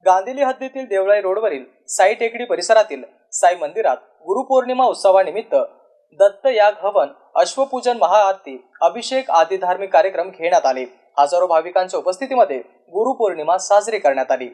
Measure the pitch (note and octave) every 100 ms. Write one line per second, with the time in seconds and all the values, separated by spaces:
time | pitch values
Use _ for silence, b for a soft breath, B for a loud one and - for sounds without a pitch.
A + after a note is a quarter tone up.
0 | G3 F#3 G#3 C4+ C4+ C4 C4 C4 B3+ G3
1 | F#3+ G#3 F#3+ G3 A3 C#3 B2 _ - -
2 | G3 A3+ A3+ A3+ A#3+ F3+ - A3 G#3 C3+
3 | A#2+ _ _ - F3+ F3+ D3+ F3+ F#3 B2+
4 | _ _ D#3+ A3 B3+ C4 B3 B3+ B3+ F3
5 | G3 F#3+ F3+ F#3 A3+ C#3 - _ _ _
6 | _ D3+ G3+ G3 C4+ A3+ G#3 G3+ F#3+ G3+
7 | C#3+ - _ - F3+ - C4+ B3+ B3 A#3+
8 | E3+ G3+ G3 F#3+ - C3 _ _ E3+ F3
9 | - C4 C4 - E3 F#3+ F#3 F#3 G3 F3
10 | F#3 F#3 F3+ F#3 E3 F3 C#3 C3 B2+ _
11 | _ - C#3+ F3 F3+ E3 E3 F#3 F#3 F3+
12 | D#3 F#3 C4 B3+ G#3 C3 - _ _ F#3
13 | A#3+ B3+ G#3+ E3 D3+ F#3 - G3+ G#3 G#3+
14 | D3 C3+ C3 C3 B2